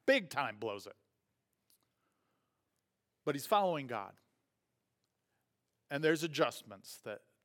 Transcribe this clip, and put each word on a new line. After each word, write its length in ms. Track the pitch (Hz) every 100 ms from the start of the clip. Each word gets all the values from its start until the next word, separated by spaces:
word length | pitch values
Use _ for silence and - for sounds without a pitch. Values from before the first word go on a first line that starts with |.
big 240 | - 269 170
time 280 | - 127 104
blows 280 | 113 101 98
it. 100 | - _ _ _ _ _ _ _ _ _ _ _ _ _ _ _ _ _ _ _ _ _ _
But 120 | 156 139
he's 100 | -
following 400 | 208 190 156 131
God. 260 | 113 98 - _ _ _ _ _ _ _ _ _ _ _ _ _ _ _ _ -
And 120 | 143
there's 220 | 156 160
adjustments 720 | 165 147 135 - - 98 - -
that 160 | 113 104 _ _